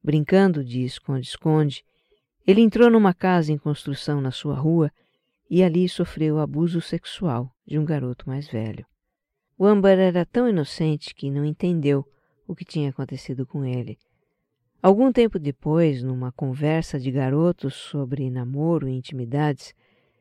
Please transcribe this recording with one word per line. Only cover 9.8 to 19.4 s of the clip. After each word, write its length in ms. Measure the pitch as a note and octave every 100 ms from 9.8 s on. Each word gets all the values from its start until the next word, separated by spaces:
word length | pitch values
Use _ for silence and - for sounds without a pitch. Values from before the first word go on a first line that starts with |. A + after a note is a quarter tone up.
| F#3+ F#3+
era 260 | F#3+ F3
tão 240 | E3+ A#3+ B3
inocente 680 | F#3 C#3 - D#3+ D3+ - -
que 160 | C#3
não 120 | C#3
entendeu 640 | D3+ D3 F3+ E3+ C#3+ C#3 - _ _ _ -
o 60 |
que 100 | E3
tinha 280 | - D#3+ C#3+
acontecido 520 | C3+ C3 C3 - B2+ B2+
com 180 | D3 C3+
ele. 320 | B2+ A#2+ - _ _ _ _ _ _ _ _
Algum 320 | F#3 G3+ C4
tempo 280 | B3 A3+ F#3
depois, 640 | C#3+ C3+ D3+ D#3+ E3 C3
numa 280 | C3 B2+ B2+
conversa 680 | - C3+ C3 D#3 D#3+ - C#3+
de 100 | C3
garotos 640 | C3 C3 C#3+ E3+ F3 C#3
sobre 560 | - - D3 B2+ C#3+ C3
namoro 580 | B2+ B2 C#3 D#3+ E3 C3+
e 40 |
intimidades, 840 | C3 - C3 A#2 C#3